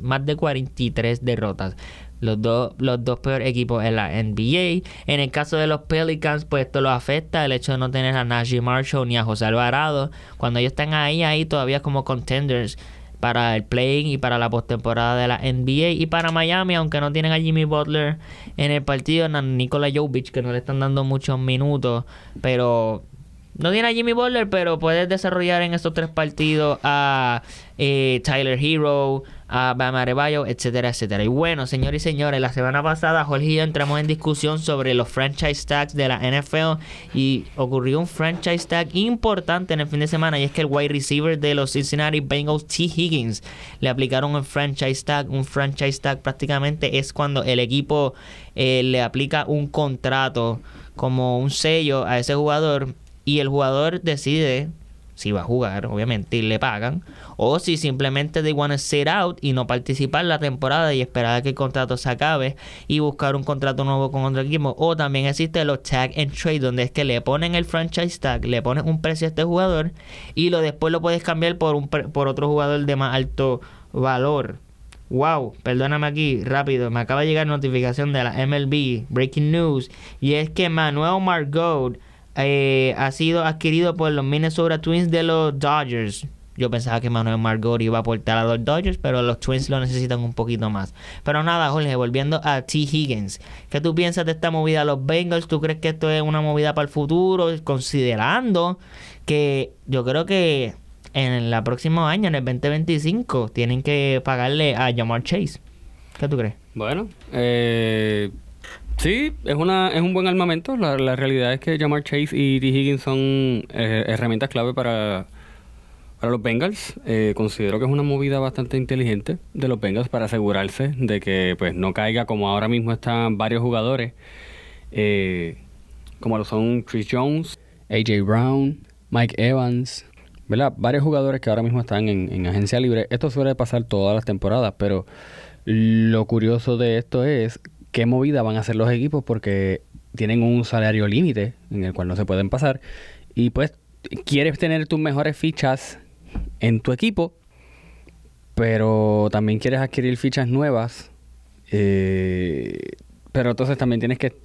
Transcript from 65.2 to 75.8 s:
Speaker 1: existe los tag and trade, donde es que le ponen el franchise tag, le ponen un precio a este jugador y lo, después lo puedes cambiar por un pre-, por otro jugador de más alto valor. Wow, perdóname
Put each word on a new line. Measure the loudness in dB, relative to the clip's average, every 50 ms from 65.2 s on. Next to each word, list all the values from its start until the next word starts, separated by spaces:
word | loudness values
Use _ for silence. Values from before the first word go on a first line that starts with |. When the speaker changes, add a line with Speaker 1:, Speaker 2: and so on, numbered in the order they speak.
| 0
Speaker 1:
existe | 0 0 0 -2 -2 0 0 0
los | 0 0 -2 -2
tag | -2 0 0 0 0 0
and | -2 -4 -4 -4
trade, | -4 -2 0 0 2
donde | 0 0 0 0 0
es | 0
que | 0 0 0
le | 0 0 0
ponen | 0 0 0 0 0 0 0
el | -2 -2
franchise | 0 -2 -2 -2 -2 -2 -2 -2 -2 -2 -2
tag, | -2 -2 0 0 0
le | 0 0 0 0
ponen | 0 0 0 0 0
un | 0 0 0
precio | -2 -2 0 -2
a | -2
este | 0 0 0
jugador | 2 2 2 2 2 2 0 0 -2 -4 -10 -16 -20 -18 -18 -16 -8 -2
y | 0 2 2
lo, | 4 2 2
después | 0 0 0 0 0
lo | 0 2 0
puedes | 0 0 0 0
cambiar | -2 0 0 0 0 0 0
por | 0 2 2
un | 0 -2 -2
pre-, | -2 -4 -2 -2
por | -2 0 0
otro | 0 0 0 0 2
jugador | 2 2 2 2 0 0 0
de | 0 0
más | 0 0 0 0
alto | 0 -2 -2 -2 0 0 0 0 -2 -6 -12 -20 -20 -16 -8 -4
valor. | -2 0 2 2 2 2 2 0 0 -2 -4 -8 -12 -16 -20 -20 -20 -20 -20 -20 -18 -10 -4
Wow, | -2 0 2 2 2 0 -2 -4 -8 -6 -4
perdóname | 0 0 2